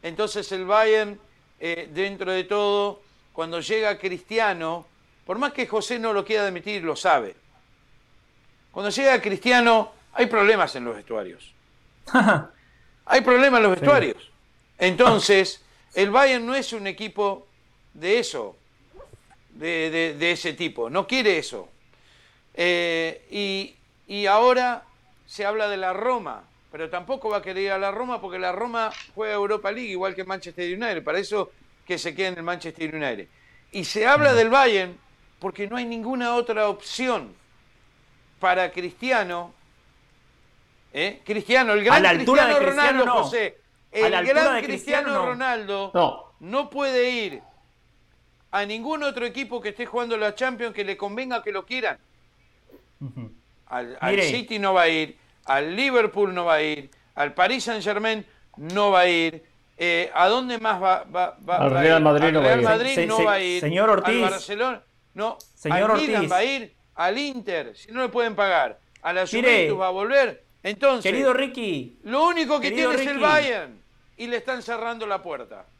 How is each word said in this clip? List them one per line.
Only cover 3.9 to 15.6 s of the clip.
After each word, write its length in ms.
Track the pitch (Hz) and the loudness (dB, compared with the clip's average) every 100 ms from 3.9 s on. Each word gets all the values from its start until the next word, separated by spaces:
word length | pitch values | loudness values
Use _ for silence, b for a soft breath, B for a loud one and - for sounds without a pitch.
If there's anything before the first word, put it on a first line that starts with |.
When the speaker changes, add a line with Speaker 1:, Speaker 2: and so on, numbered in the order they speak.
| 202 | -2
Speaker 1:
Cristiano, 880 | 190 180 _ 220 214 175 160 170 160 _ _ _ - | -6 -8 _ 0 0 0 -6 -8 -12 _ _ _ -8
por 120 | 196 | -4
más 160 | 285 | -4
que 140 | 285 247 | -4 -4
José 320 | 214 - 240 | -4 -4 -4
no 120 | 226 | -2
lo 120 | 202 180 | -2 -2
quiera 200 | 214 202 | -2 -2
admitir, 360 | 180 190 208 | -4 -8 -6
lo 120 | 165 147 | -6 -2
sabe. 400 | 180 143 104 - _ _ _ _ _ _ _ _ _ _ _ _ _ | 2 2 0 -14 _ _ _ _ _ _ _ _ _ _ _ _ _
Cuando 180 | - 202 | -6 -4
llega 320 | 202 269 254 | 2 4 4
Cristiano, 680 | 208 196 247 247 233 226 208 - _ | 0 -2 4 6 6 4 2 -10 _
hay 120 | - 240 | -2 0
problemas 500 | 226 202 214 165 135 | 4 4 4 2 -2
en 100 | 120 | -8
los 100 | 107 | -10
vestuarios. 580 | - 113 92 85 - _ _ _ _ _ - | -8 -8 -8 -14 -20 _ _ _ _ _ 0
Speaker 2:
<laughs> 1000 | 254 214 170 - _ _ _ _ _ - | 2 4 2 -2 _ _ _ _ _ 2
Speaker 1:
Hay 160 | 262 | 2
problemas 380 | 247 247 269 247 | 6 6 6 6
en 40 | |
los 100 | 214 185 | 4 4
Speaker 2:
Sí. 40 | |
Speaker 1:
vestuarios. 500 | - 277 156 107 - _ _ _ _ _ | 4 4 4 -6 -14 _ _ _ _ _
Entonces, 880 | 180 180 247 220 - 196 185 - | 0 4 6 6 4 4 4 -6